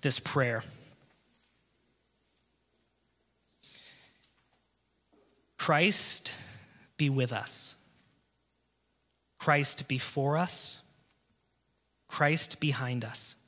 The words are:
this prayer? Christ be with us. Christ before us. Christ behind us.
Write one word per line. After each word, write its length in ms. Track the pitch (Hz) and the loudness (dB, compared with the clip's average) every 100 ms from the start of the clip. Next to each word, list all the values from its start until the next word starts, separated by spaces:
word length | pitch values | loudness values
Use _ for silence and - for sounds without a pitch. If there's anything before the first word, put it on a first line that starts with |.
this 180 | 143 127 | 2 0
prayer? 440 | - 147 123 113 - - - - _ _ _ _ _ _ _ _ _ _ _ _ _ _ _ _ _ _ _ _ _ _ _ _ _ _ - - - - - _ _ _ _ _ _ _ _ _ _ _ _ _ _ _ | 0 0 0 -2 -6 -18 -20 -20 _ _ _ _ _ _ _ _ _ _ _ _ _ _ _ _ _ _ _ _ _ _ _ _ _ _ -20 -18 -20 -20 -20 _ _ _ _ _ _ _ _ _ _ _ _ _ _ _
Christ 760 | - 151 185 - - - - - - - - - - _ | 2 4 6 4 2 0 -2 -8 -14 -18 -20 -20 -20 _
be 120 | 147 | 0
with 240 | 135 127 | 2 0
us. 440 | 113 - - - - - - _ _ _ _ _ _ _ _ _ _ _ _ _ _ | -2 0 0 0 -6 -16 -20 _ _ _ _ _ _ _ _ _ _ _ _ _ _
Christ 500 | - 147 139 - - | 2 4 4 0 -2
before 480 | 127 - - 139 151 | -4 -2 -2 0 0
us. 440 | 175 - - - - _ _ _ _ _ _ _ _ _ _ _ _ | 0 0 -2 -4 -16 _ _ _ _ _ _ _ _ _ _ _ _
Christ 540 | - 147 156 - - | 0 2 4 0 0
behind 420 | 151 127 127 123 | -2 -2 -2 -4
us. 320 | 110 - - - | -4 -2 -2 -4